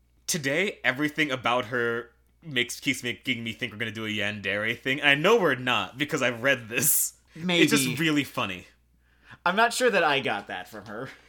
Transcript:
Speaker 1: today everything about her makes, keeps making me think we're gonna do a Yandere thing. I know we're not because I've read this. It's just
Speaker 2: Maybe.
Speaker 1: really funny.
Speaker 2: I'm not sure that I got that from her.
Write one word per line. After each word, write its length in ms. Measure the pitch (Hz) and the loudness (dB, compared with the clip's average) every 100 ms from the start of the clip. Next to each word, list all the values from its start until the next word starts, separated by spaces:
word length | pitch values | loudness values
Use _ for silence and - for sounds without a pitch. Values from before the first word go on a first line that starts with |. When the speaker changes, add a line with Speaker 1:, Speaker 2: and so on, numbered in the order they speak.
| _ _ - | _ _ -6
Speaker 1:
today 520 | 170 135 156 202 - | -4 0 0 -2 -2
everything 460 | 123 127 151 156 151 | 0 0 0 0 -2
about 360 | 123 120 123 113 | 0 0 0 0
her 420 | 127 117 120 117 _ _ _ | -2 -2 -2 -8 _ _ _
makes, 380 | 165 123 120 - | -6 -4 -2 -4
keeps 220 | 139 123 | -4 -4
making 420 | 120 110 135 117 | -4 -6 -6 -6
me 80 | 113 | -6
think 200 | 101 120 | -8 -10
we're 60 | 104 | -8
gonna 120 | 110 | -8
do 160 | 110 110 | -6 -4
a 20 | |
Yandere 680 | 107 101 104 95 101 110 120 | -2 -4 -4 -2 -2 -2 -2
thing. 220 | 131 143 | -2 2
I 140 | 143 143 | 4 4
know 200 | 175 233 | 6 6
we're 160 | 165 | 4
not 440 | 127 127 110 92 123 | 2 0 0 -2 -6
because 240 | 147 151 | -4 0
I've 200 | 123 117 | 0 2
read 280 | 135 127 110 | 2 2 -2
this. 420 | 123 - - - - _ | -2 2 2 0 -6 _
It's 360 | 160 180 170 160 | -8 0 4 6
just 160 | 143 131 | 4 2
Speaker 2:
Maybe. 140 | 127 | 0
Speaker 1:
really 240 | 165 147 | 2 2
funny. 440 | 131 131 104 90 - _ _ _ _ _ - - | -2 -4 -4 -6 -14 _ _ _ _ _ -20 -4
Speaker 2:
I'm 120 | 175 196 | 0 2
not 160 | 233 | 2
sure 180 | 226 247 | 4 2
that 140 | 196 | 4
I 160 | 156 135 | 4 2
got 260 | 127 104 104 | 0 -4 -6
that 220 | 92 90 | -10 -12
from 180 | 107 104 | -14 -12
her. 220 | 107 131 - | -10 -10 -14